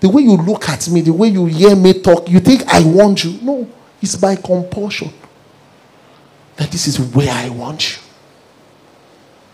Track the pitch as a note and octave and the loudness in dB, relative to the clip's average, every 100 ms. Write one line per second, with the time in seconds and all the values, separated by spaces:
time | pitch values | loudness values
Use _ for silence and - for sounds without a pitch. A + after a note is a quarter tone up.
0 | F#3+ C4 B3+ F#3 E3+ G#3+ - C3 - E3+ | 2 4 4 4 0 -4 -6 -8 -2 0
1 | D#3+ E3 A3+ F#3+ E3+ D#3+ G3 G3 F#3 F#3 | 0 2 0 0 -2 2 4 6 4 4
2 | G3 E3+ F3 F3+ F3+ C4 - F#3 D#3+ F3+ | 2 0 2 2 4 2 2 2 4 4
3 | G#3 F#3+ E3 F#3+ B3 C#4 A3+ - _ _ | 4 0 -4 -6 -6 -6 -8 -16 _ _
4 | G3+ F3+ F#3+ F#3 - F3+ F3 - G3+ - | -10 -4 -2 -4 -4 -4 -4 -10 -10 -10
5 | D#3 - - _ _ _ _ _ _ _ | -12 -16 -20 _ _ _ _ _ _ _
6 | _ _ _ _ _ - D3 - - C3+ | _ _ _ _ _ -10 -8 -6 -4 -4
7 | B2 C3 C#3 B2 B2 A#2+ B2 D#3 - - | -2 -2 -2 -2 -6 -10 -10 -8 -10 -10
8 | - _ _ _ _ _ _ _ _ _ | -20 _ _ _ _ _ _ _ _ _
9 | _ _ _ _ _ | _ _ _ _ _